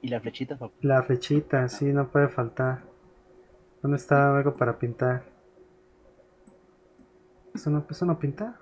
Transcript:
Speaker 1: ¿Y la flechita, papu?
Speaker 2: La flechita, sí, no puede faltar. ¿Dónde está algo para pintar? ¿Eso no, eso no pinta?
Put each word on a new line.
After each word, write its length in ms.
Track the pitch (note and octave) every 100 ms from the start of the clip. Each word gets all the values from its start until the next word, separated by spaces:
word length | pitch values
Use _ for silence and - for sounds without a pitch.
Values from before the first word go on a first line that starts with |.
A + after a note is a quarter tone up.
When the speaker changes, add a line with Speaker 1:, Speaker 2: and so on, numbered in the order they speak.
Speaker 1:
¿Y 80 | B2
la 120 | A#2+
flechita, 360 | A2+ - C3 C#3
papu? 180 | A#2 _
Speaker 2:
La 220 | C#3+ C3
flechita, 680 | B2+ B2 - D3 D3+ C#3 B2+
sí, 180 | - C#3+
no 220 | C#3+ C#3
puede 200 | D3 C#3
faltar. 540 | - A#2 - C3 C3 - - - _ _ - - - _ _
¿Dónde 140 | C#3+ C#3+
está 400 | - C#3 C#3 C#3
algo 180 | C#3+
para 240 | C#3 B2 A#2
pintar? 460 | A#2 A#2 B2+ B2+ - - _ _ - _ _ _ - _ _ _ - - _ _ _ _ - _ _ _ -
¿Eso 160 | - -
no, 140 | D3+ D3
eso 160 | D#3 F3+
no 120 | D#3+
pinta? 400 | C#3 C#3 A3 A#3+